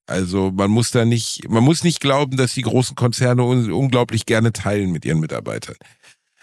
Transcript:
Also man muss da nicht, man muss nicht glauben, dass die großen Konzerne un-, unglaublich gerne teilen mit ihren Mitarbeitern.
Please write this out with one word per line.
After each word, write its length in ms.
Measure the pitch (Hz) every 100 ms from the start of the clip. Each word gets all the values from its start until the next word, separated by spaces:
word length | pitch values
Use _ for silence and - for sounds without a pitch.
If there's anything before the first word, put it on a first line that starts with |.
| -
Also 440 | 80 90 98 95
man 200 | 95 101
muss 200 | 110 113
da 120 | 123 117
nicht, 440 | 117 - - -
man 140 | 113
muss 200 | 131 165
nicht 160 | 175 -
glauben, 380 | 139 135 139 131
dass 160 | 123
die 80 | -
großen 340 | 120 123 127 -
Konzerne 480 | 123 - 123 123
un-, 280 | 123 127 110
unglaublich 540 | 87 135 123 120 110 -
gerne 280 | 113 113
teilen 380 | 107 101 104 95
mit 120 | 82 64
ihren 140 | 80
Mitarbeitern. 560 | 78 62 57 55 - - - _ - _ _ _